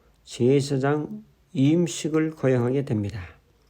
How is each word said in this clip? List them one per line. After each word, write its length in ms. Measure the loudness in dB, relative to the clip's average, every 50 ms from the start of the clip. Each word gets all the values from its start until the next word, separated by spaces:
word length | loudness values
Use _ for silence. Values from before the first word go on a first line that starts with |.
| _ _ _ _ _
제사장 1000 | -14 -4 0 2 4 4 4 2 0 -2 -2 0 0 0 0 -2 -6 -10 -14 -16 _ _ _ _ _ -2
임식을 800 | 2 4 4 4 4 2 0 -2 -4 -4 -2 0 0 0 -2
거행하게 540 | -2 -2 0 0 2 2 2 0 0 -2 -2
됩니다. 360 | -2 -2 -2 -4 -4 -6 -8 -12 -14 -16 _ _ _ _ _ _